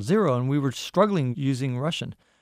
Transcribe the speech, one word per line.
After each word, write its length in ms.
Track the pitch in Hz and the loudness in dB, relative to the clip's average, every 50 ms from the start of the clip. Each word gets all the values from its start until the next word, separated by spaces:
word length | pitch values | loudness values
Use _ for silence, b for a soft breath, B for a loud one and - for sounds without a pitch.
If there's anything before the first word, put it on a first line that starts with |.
zero, 360 | 104 110 180 220 208 151 127 123 | -2 2 2 4 4 4 2 2
and 120 | 123 131 | 2 0
we 100 | 139 147 | 0 0
were 140 | 139 139 120 | 0 0 -2
struggling 600 | - - - - 175 202 214 202 175 139 127 120 160 | -4 -8 -2 2 2 2 4 2 0 0 -2 -2 -2
using 420 | 139 135 135 120 135 135 123 123 | 0 0 0 0 -2 -4 -4 -2
Russian. 340 | 135 160 170 - - - - - _ _ _ _ | -4 -4 -4 -6 -8 -10 -10 -14 _ _ _ _